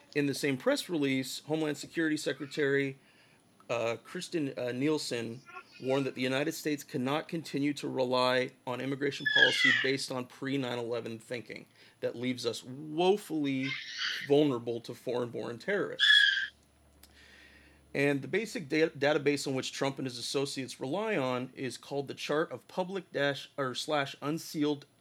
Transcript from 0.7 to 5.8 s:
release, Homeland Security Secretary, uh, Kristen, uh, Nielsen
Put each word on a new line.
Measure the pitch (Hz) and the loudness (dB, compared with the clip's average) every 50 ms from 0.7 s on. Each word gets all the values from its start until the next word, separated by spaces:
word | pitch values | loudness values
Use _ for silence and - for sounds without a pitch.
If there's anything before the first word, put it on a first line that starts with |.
| 294 277 - - | 2 2 0 -2
release, | 175 151 139 139 135 131 127 - - - - | -2 0 2 2 2 0 0 -2 -6 -10 -6
Homeland | 143 156 160 156 151 147 | -2 -2 0 0 0 -2
Security | - - 131 - 165 160 156 156 | -4 -8 -6 -2 0 2 2 2
Secretary, | 151 - 151 139 147 147 139 - 156 143 139 139 139 139 135 135 - _ _ _ _ - _ _ _ _ _ _ - - - | 0 0 -2 -4 -4 -6 -6 -2 2 2 4 4 4 2 0 -2 -8 _ _ _ _ -20 _ _ _ _ _ _ -12 -6 -2
uh, | 123 117 113 117 117 - | -2 0 0 0 -2 -2
Kristen, | - - - 185 175 - - 165 143 135 - | -6 -10 -10 -10 -6 -4 -2 -2 -2 -2 -2
uh, | - 123 120 | -4 -4 -4
Nielsen | 123 123 139 156 156 143 - - 131 117 117 117 117 135 - - - - - - - - | -2 0 2 2 2 2 0 -2 -4 -4 -4 -4 -8 -10 -14 -16 -16 -16 -16 -18 -14 -6